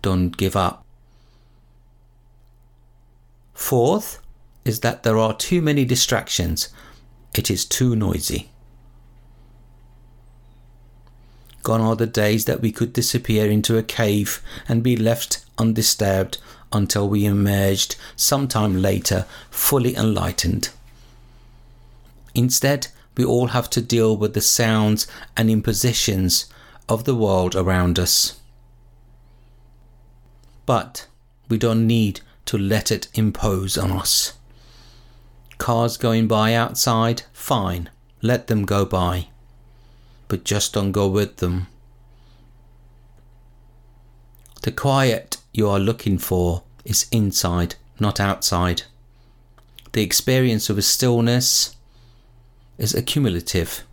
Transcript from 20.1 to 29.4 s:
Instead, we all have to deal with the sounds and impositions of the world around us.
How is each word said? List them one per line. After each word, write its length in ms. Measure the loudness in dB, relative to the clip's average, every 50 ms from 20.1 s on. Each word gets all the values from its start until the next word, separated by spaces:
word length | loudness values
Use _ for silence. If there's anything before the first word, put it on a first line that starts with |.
| 2 2 0 -2 -2 -2 -2 -2 -2 -2 -4 -6 -10 -14 -20 -20 -20 -20 -20 -20 -20 -20 -20 -20 -20 -20 -20 -20 -20 -20 -20 -20 -20 -20 -20 -20 -20 -20 -20 -20 -20 -20 -20 -6 -2
Instead, 540 | 0 0 2 2 2 2 2 0 0 -4 -10 -14 -20 -20 _ _ -2
we 80 | 0
all 220 | 2 2 2 2 2
have 220 | 0 -2 -2 0
to 100 | -2 -4
deal 340 | -2 0 2 4 4 4 2
with 180 | 2 0 -2 -2
the 80 | 0
sounds 680 | 0 0 2 2 2 2 2 2 4 2 2 0 -2 -6 -8 -20 -20 -8 -4
and 140 | 0 2 2
impositions 960 | 2 2 0 0 -2 0 0 0 0 0 0 0 0 0 0 2 0 0 -2 -4 -16 -20 -20 -20 -20 -20 -4 -2
of 160 | -2 -2 0
the 120 | -2 0
world 380 | 2 2 2 4 2 2 2 0
around 460 | 0 0 2 2 2 2 2 2 2
us. 400 | 0 0 2 0 0 -2 -4 -12 -20 -20 -20 -20 -20 -20 -20 -20 -20 -20 -20 -20 -20 -20 -20 -20 -20 -20 -20 -20